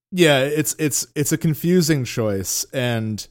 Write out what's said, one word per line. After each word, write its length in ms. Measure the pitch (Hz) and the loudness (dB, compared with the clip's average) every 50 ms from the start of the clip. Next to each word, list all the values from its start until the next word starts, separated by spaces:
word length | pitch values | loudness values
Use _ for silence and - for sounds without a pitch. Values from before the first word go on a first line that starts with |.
| _ _ - | _ _ 0
Yeah, 300 | 180 170 156 143 135 131 | 2 4 4 4 4 2
it's, 340 | 143 147 156 143 - - - | 0 0 -2 -2 -2 -4 -4
it's, 260 | 156 147 - - - - - | -2 -2 -2 -4 -6 -6 -4
it's 160 | 156 143 - 160 | -4 -2 -2 -2
a 40 | |
confusing 680 | 151 - 165 151 - - 170 180 185 165 147 160 139 123 | -2 0 0 -2 0 0 2 4 4 4 4 2 0 0
choice, 600 | - - 127 113 107 101 98 92 - - - - - - | -4 -4 -2 -2 0 0 -2 -4 -4 -4 -6 -6 -6 -4
and 540 | 131 123 123 120 113 113 110 107 101 - - | -2 -2 0 0 -2 -2 -4 -6 -6 -8 -12